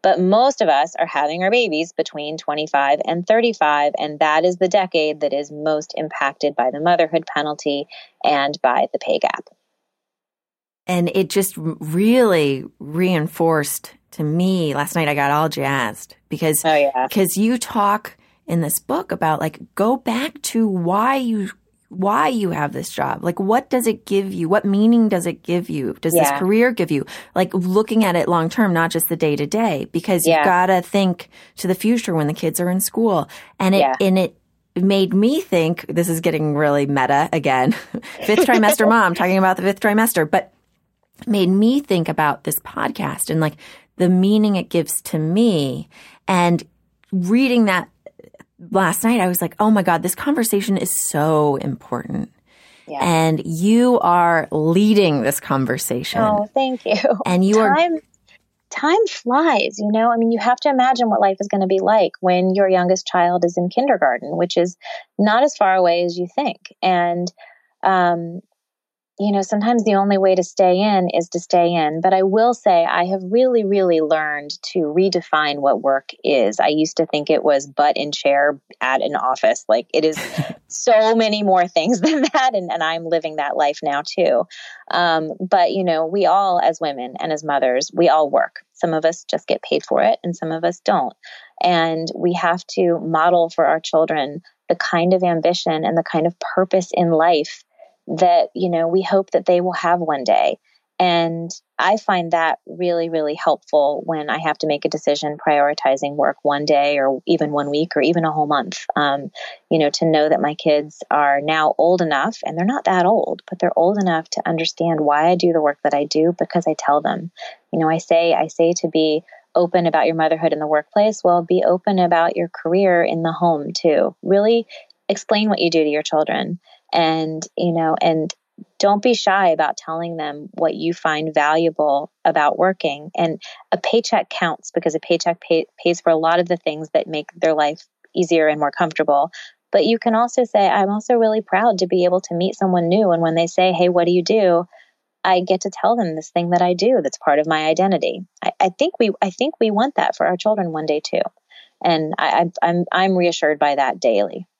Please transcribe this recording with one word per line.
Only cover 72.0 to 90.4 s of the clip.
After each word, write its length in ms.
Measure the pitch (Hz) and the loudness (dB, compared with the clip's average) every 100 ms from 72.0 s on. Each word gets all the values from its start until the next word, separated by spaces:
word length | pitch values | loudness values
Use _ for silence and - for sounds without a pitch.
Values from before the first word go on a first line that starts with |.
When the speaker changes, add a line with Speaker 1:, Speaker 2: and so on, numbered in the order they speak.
Speaker 1:
But 120 | 185 | 2
I 80 | 190 | 2
will 320 | 190 214 233 | 2 4 2
say 320 | 240 208 175 165 | 2 2 4 2
I 200 | 175 180 | 0 0
have 180 | 190 | -4
really, 420 | 185 226 262 240 202 | 0 2 4 2 2
really 340 | 202 185 165 | 2 4 2
learned 520 | 156 160 151 147 147 - - | 2 0 0 -6 -8 -14 -6
to 40 | 185 | -2
redefine 760 | 151 160 196 185 - 156 151 143 | 0 2 2 0 0 0 0 0
what 240 | 139 113 | 0 2
work 300 | 135 135 - - | 0 -2 -4 -6
is. 360 | - 139 104 107 | 0 2 2 0
I 80 | - | 0
used 300 | 151 156 - | 0 -2 -2
to 100 | 160 | -2
think 240 | 151 147 | -2 0
it 120 | 156 | 0
was 220 | - 139 143 | 2 0 -2
butt 320 | 139 147 - | 0 0 0
in 140 | 147 | -6
chair 480 | 143 139 139 147 139 _ - | -4 0 2 0 -2 _ -8
at 220 | 127 131 | -4 -2
an 140 | - 143 | -2 -4
office. 500 | 127 135 131 127 - | -4 0 0 -2 -2
Like, 200 | 110 - | -2 0
it 140 | - 156 | -2 0
is 140 | 156 | -4
Speaker 2:
<laughs> 480 | - - - - _ | -8 -8 -8 -12 _
Speaker 1:
so 480 | - - 220 220 226 | -4 2 4 4 2
many 260 | 220 208 | 0 0
more 260 | 208 185 175 | 2 2 2
things 320 | 170 165 233 | 0 0 0
<laughs> 0 | |
than 200 | 226 311 277 | 0 0 0
that. 200 | 294 262 | 2 0
And, 180 | 214 175 | -2 -4
and 120 | 170 | -4
I'm 220 | 160 165 165 | -4 -4 -2
living 320 | 165 156 156 | -2 -2 -6
that 200 | 143 - | -4 0
life 220 | 147 147 | -2 -2
now 220 | 147 143 156 | -4 -4 -4
too. 400 | - 175 123 185 - - - - | -2 2 2 -2 -10 -20 -20 -4
Um, 400 | - 175 160 156 - | 0 2 0 -2 -8
but, 320 | 185 196 175 | 0 2 2
you 120 | 196 | 0
know, 220 | 180 160 160 | 0 0 -2
we 220 | 196 180 | 0 2
all 340 | 190 196 175 | 2 2 0
as 180 | - 165 | 0 -2
women 360 | 160 135 123 - | -6 -6 -10 -10
and 140 | 165 | -6
as 100 | 151 | -6
mothers, 460 | 156 143 131 127 139 | -2 0 0 0 -2
we 180 | - 170 | 0 2
all 200 | 156 147 | 4 2
work. 280 | 139 - - _ | 0 -2 -6 _
Some 200 | _ 170 | _ -4
of 100 | 160 | 0
us 200 | 160 175 | -2 -4
just 240 | - - - | -8 -8 -4
get 160 | - | -4
paid 200 | - - | -2 -4
for 200 | - 65 | 0 0
it 160 | 220 - | 2 0
and 120 | 175 | -6
some 160 | 170 | -8